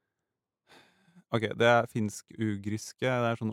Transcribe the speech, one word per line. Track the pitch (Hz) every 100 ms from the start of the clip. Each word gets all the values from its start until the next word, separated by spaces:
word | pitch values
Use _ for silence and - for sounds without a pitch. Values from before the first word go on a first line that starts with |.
| _ _ _ _ _ _ _ - _ _ _ - -
Ok, | 117 110 -
det | 117
er | 117 117
finsk-ugriske, | 120 104 - - - 110 101 104 107 - - 127
det | 123 117
er | 117
sånn | 110